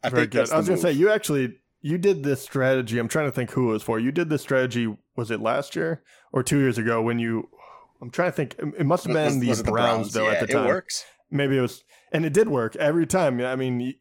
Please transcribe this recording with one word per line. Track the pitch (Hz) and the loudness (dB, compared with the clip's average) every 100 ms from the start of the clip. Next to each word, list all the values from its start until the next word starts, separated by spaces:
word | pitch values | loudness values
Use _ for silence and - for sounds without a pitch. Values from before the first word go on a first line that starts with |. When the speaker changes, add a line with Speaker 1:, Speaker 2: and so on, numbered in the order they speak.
Speaker 1:
I | 120 | -2
Speaker 2:
Very | 123 | 0
Speaker 1:
think | 123 | 0
Speaker 2:
good. | 123 | 0
Speaker 1:
that's | - | 2
Speaker 2:
I | - | 2
was | 175 | 2
Speaker 1:
the | |
Speaker 2:
gonna | 175 | 2
say, | 170 | 2
Speaker 1:
move. | 143 | 4
Speaker 2:
you | 202 | 4
actually, | 214 185 143 123 - _ _ | 2 0 -2 -2 -6 _ _
you | 143 175 | -4 0
did | 196 170 | 0 0
this | 143 131 | 0 -2
strategy. | - 139 131 131 113 120 | -4 0 2 2 0 -2
I'm | 117 | -2
trying | 156 143 | -2 -2
to | |
think | 131 117 | -4 -4
who | 135 120 | 0 0
it | |
was | 107 | 0
for. | - 113 | -2 -2
You | 127 | 0
did | 160 160 | 0 -2
this | 147 | -2
strategy, | - 135 127 117 113 104 _ - | 0 0 2 0 -2 -6 _ -8
was | 113 | -4
it | 107 | -2
last | 110 135 - | 0 -2 -4
year | 165 165 165 _ _ _ | -4 -4 -4 _ _ _
or | 131 | -4
two | 123 143 | 0 2
years | 131 113 | 2 2
ago | 113 113 | 0 0
when | 117 117 | 0 0
you, | 117 113 - - - - - - | -2 -2 -6 -16 -20 -20 -20 -18
I'm | 123 | -10
trying | - 175 | -2 -2
to | |
think, | 156 131 - | 0 -6 -6
it, | 151 - | -6 -2
it | |
must | 135 175 | 0 0
have | - | 0
Speaker 1:
Was, | 160 147 | 0 0
Speaker 2:
been | 135 | 0
the | 120 | 0
Speaker 1:
was | 113 | 0
it | |
the | 107 | 0
Speaker 2:
Browns, | 113 120 | 2 2
Speaker 1:
Browns? | 113 107 | 0 -2
Speaker 2:
though, | 110 107 | 0 0
Speaker 1:
Yeah, | 107 | 0
Speaker 2:
at | 113 | 0
the | |
time. | 127 | 0
Speaker 1:
it | 107 | 2
works. | 131 - - - _ - | 0 -4 -10 -12 _ -6
Speaker 2:
Maybe | 147 139 135 | -2 2 2
it | |
was, | 120 - _ _ - | 0 -4 _ _ -4
and | 156 | -2
it | 160 | 2
did | 175 220 | 2 4
work | 131 113 - | 2 -2 0
every | 151 165 | 2 2
time. | 160 185 151 123 | 2 2 2 0
I | 127 | -2
mean, | 131 131 123 | -2 -2 -2
y-, | 127 - | -4 -4